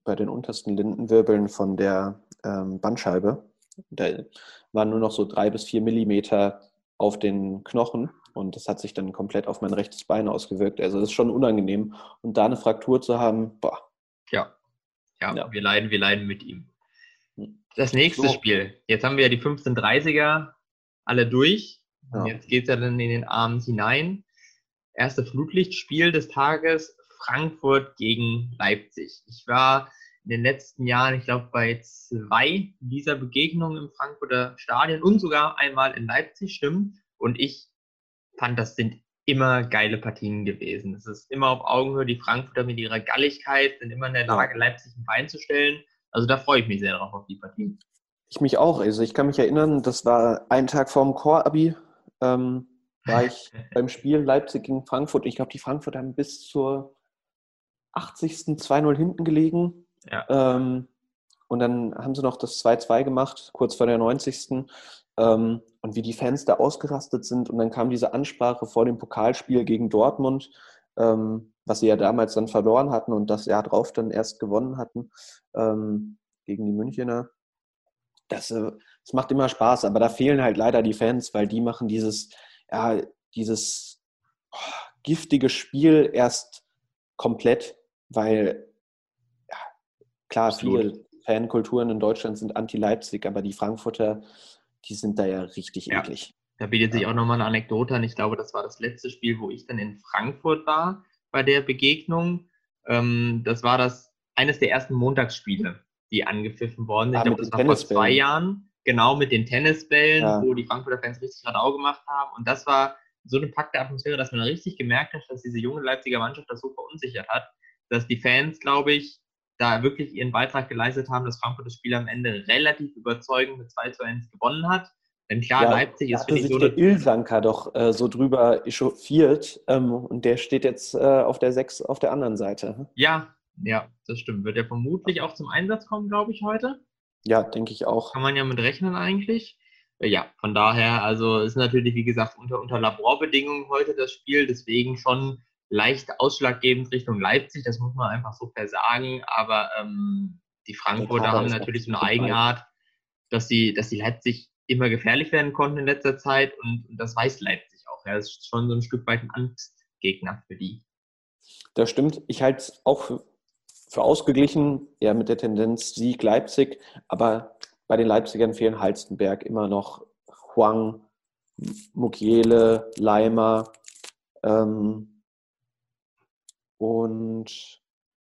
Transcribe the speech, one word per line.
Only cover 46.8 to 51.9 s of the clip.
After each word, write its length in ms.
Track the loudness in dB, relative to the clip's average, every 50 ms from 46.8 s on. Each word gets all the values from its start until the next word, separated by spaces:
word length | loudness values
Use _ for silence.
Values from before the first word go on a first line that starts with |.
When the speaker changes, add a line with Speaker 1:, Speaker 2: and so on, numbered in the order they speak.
Speaker 2:
sehr 160 | -2 -4 -4 -4
drauf, 160 | -6 -8 -10
auf 120 | -12 -14
die 100 | -16 -18
Partien. 420 | -16 -18 -12 -10 -8 -6 -6 -8 -10 _ _ _ _ _ _ _ _ _ _
Speaker 1:
Ich 120 | -4 0
mich 180 | 0 2 4 4
auch. 220 | 4 4 4 2
Also 220 | 2 0 2 0
ich 120 | 0 0 0
kann 140 | 2 0 2
mich 100 | 4 4
erinnern, 440 | 4 4 4 4 4 4 2 2
das 220 | 0 0 -2 0 2
war 420 | 2 4 4 4 4 2 0 0 2
ein 160 | 2 2 2
Tag 240 | 2 2 0 0 2
vorm 240 | 2 4 4 4 2
Chor-Abi, 600 | 0 2 4 4 4 4 4 4 4 2 2 0 -4 -12 _